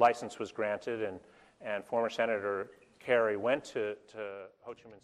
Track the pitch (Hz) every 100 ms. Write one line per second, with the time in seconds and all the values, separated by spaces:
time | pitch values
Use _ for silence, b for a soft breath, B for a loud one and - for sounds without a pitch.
0 | 117 117 113 - 104 - 107 104 - 113
1 | 104 90 b b b b 120 101 - 117
2 | 113 - 113 107 101 98 101 - _ _
3 | - 120 113 104 113 143 - 127 104 104
4 | - 110 104 98 95 _ 123 117 113 104